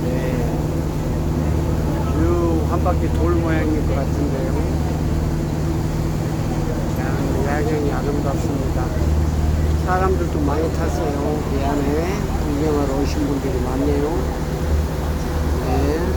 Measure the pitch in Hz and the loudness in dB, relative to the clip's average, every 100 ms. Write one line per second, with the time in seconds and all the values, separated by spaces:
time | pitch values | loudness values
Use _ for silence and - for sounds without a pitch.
0 | - - 254 254 - 151 - - - - | -2 -2 0 0 0 -2 -2 -2 -2 -2
1 | - - - - - - - - - - | -2 -2 0 0 0 0 0 0 0 0
2 | - 78 80 85 170 - 78 82 - - | 0 2 2 2 2 2 2 2 2 2
3 | 165 156 165 165 160 160 147 156 151 151 | 0 2 2 2 2 0 2 0 0 0
4 | - 151 147 151 - 76 78 - 78 78 | 0 0 0 0 -2 0 0 0 0 0
5 | - 78 78 78 78 78 78 78 78 - | 0 0 0 0 -2 -2 -2 0 0 -2
6 | 78 - - - - - 160 160 160 - | -2 -2 -2 -2 -2 -2 -2 -2 -2 -2
7 | - - 147 - 143 147 147 151 143 - | -2 0 0 0 0 0 0 0 0 0
8 | 147 151 147 127 147 143 - - - 78 | 0 0 0 0 -2 0 0 0 0 0
9 | 76 78 78 - - - - - 180 185 | 2 2 2 2 2 2 2 2 2 2
10 | 190 185 165 156 143 147 160 147 160 - | 2 2 0 0 0 0 0 0 -2 0
11 | 156 143 143 151 147 143 139 147 143 151 | -2 -2 -2 -2 -2 0 0 0 2 0
12 | 170 202 - - 151 147 156 147 143 139 | 0 -2 -2 -2 0 0 2 2 0 0
13 | 139 156 143 143 131 127 127 131 143 143 | 0 0 0 0 0 -2 -2 0 0 2
14 | 147 170 - - - 76 76 76 - - | 0 0 -2 -2 -4 -2 0 0 0 -2
15 | - - - - 160 - 254 277 226 156 | -2 -2 -2 0 0 0 0 2 2 0
16 | 180 | 0